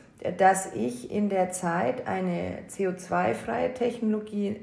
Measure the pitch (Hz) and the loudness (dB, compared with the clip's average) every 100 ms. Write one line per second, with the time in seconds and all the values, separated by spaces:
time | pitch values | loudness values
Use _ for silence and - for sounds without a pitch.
0 | - - - 180 190 185 - - 240 - | -20 -8 -6 4 6 6 0 -2 -2 -4
1 | - 208 208 190 185 - 175 170 233 254 | -4 -2 2 2 2 0 0 2 0 0
2 | - 190 185 175 180 - - - 190 180 | -4 -2 0 0 -2 -6 -8 -2 -2 -2
3 | - 180 190 220 - 233 254 - 240 - | -2 0 2 0 -2 -2 -2 0 -2 0
4 | 220 214 208 208 202 208 | 0 0 -2 -2 -2 -4